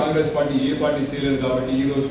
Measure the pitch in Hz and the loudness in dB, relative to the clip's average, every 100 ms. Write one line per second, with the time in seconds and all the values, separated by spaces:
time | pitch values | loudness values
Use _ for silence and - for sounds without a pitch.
0 | 151 156 147 151 139 135 135 139 151 135 | 0 2 0 0 0 0 0 0 0 0
1 | 135 - 139 131 127 127 127 135 139 135 | -2 -2 0 0 0 -2 0 0 0 0
2 | 135 | -2